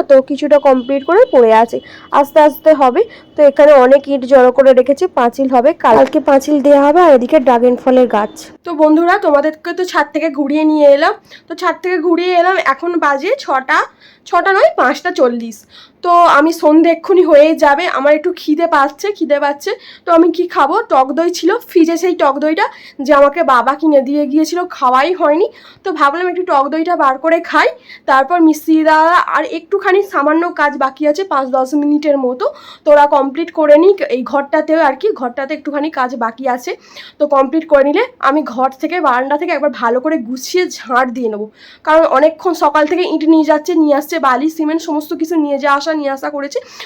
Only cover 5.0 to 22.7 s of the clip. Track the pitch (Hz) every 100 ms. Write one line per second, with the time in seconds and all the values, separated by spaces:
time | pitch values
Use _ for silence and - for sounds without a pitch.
5 | 370 - 240 240 269 254 269 339 277 233
6 | 262 302 285 277 294 294 285 285 285 330
7 | 349 254 240 311 254 240 247 247 269 254
8 | 247 214 208 - - - 349 302 311 311
9 | 339 403 359 285 302 311 349 349 359 330
10 | 294 311 320 269 277 302 311 302 285 285
11 | 349 427 _ - - 339 359 320 359 359
12 | 339 330 359 349 359 381 - 269 339 339
13 | 302 277 349 554 - 262 254 320 440 _
14 | _ _ - 349 370 392 640 659 262 294
15 | 359 349 247 240 233 - _ - - _
16 | 349 349 339 277 311 330 311 311 339 330
17 | - 370 339 294 311 311 294 285 359 -
18 | 285 302 359 349 - 302 330 302 285 294
19 | 392 403 311 285 285 285 392 453 - -
20 | - 330 339 330 359 370 277 392 440 285
21 | 262 294 339 349 330 466 - 349 320 330
22 | 370 349 294 269 302 320 480